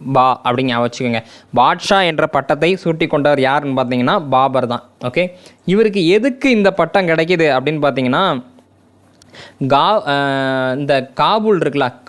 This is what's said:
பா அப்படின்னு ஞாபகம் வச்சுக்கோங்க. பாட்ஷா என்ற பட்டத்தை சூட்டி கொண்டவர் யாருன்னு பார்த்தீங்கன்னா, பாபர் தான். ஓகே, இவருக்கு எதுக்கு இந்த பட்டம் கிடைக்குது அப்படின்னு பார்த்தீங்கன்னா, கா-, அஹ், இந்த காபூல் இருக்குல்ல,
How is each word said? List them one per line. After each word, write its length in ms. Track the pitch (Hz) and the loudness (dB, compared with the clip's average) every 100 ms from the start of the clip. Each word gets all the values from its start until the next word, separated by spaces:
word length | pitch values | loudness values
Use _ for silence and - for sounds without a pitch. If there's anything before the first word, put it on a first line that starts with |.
| 127 | -2
பா 280 | 135 131 123 | 2 2 2
அப்படின்னு 180 | 123 123 | -2 -2
ஞாபகம் 280 | 131 120 120 | -2 -2 -2
வச்சுக்கோங்க. 320 | - 127 117 - - - 120 | -4 -4 -4 -8 -18 -6 0
பாட்ஷா 500 | 135 175 - 196 180 | 2 2 0 0 0
என்ற 200 | 156 151 | 0 -2
பட்டத்தை 520 | 139 135 147 165 185 | -2 -2 0 0 -2
சூட்டி 220 | 170 160 165 | -2 -4 -2
கொண்டவர் 340 | 151 143 143 | 0 0 2
யாருன்னு 420 | 131 143 143 131 | 2 0 -2 -2
பார்த்தீங்கன்னா, 360 | 123 123 127 196 147 | -2 -2 0 -2 0
பாபர் 360 | 131 135 131 127 | 2 2 0 -2
தான். 180 | 120 - - | -6 -10 -12
ஓகே, 300 | 123 170 180 180 - - | -6 -4 -4 -6 -20 -12
இவருக்கு 440 | - 196 226 196 165 | -2 2 2 2 2
எதுக்கு 420 | 208 262 254 269 | 2 0 0 0
இந்த 200 | 226 196 | 2 2
பட்டம் 380 | 185 165 196 180 | 2 0 0 0
கிடைக்குது 400 | 160 165 180 156 131 | 0 0 2 2 0
அப்படின்னு 260 | 135 156 143 | -2 -2 -2
பார்த்தீங்கன்னா, 380 | 131 127 143 185 139 - - _ _ _ _ _ _ _ - - - 135 | 0 0 0 0 -2 -8 -20 _ _ _ _ _ _ _ -20 -18 -6 0
கா-, 340 | 139 165 214 147 | 2 2 0 0
அஹ், 720 | 143 139 135 135 131 131 127 | -2 0 -2 -2 -2 -2 -2
இந்த 320 | 143 139 127 - | 0 -2 -2 -2
காபூல் 420 | 151 214 220 185 | 0 2 2 2
இருக்குல்ல, 340 | 147 143 127 - | 2 0 -2 -4